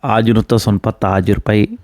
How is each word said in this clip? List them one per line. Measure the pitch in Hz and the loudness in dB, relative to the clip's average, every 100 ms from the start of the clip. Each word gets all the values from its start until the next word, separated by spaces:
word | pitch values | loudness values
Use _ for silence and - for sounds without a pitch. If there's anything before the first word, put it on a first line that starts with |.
ಆಜುನುತ್ತ | 143 110 113 110 - | 0 0 2 2 2
ಸೊನ್ಪತ್ತ | 117 - 101 - - 98 | 0 2 -2 -2 -4 -2
ಆಜು | 95 95 | 0 0
ರೂಪಾಯಿ | 101 - 107 104 233 | -2 0 0 0 -4